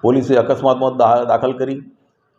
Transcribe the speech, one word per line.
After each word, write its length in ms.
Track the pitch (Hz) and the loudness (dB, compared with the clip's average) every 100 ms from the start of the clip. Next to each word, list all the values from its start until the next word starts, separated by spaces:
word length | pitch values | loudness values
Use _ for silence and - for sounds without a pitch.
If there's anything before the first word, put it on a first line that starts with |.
પોલીસે 340 | 113 135 127 127 | 2 0 2 0
અકસ્માત 400 | 113 131 135 127 | 0 0 0 0
મોત 200 | 131 127 | -2 0
દા-, 280 | 113 120 | 2 2
દાખલ 280 | 120 117 131 | 0 -2 -2
કરી, 300 | 131 131 139 - _ _ _ _ | -4 -6 -8 -14 _ _ _ _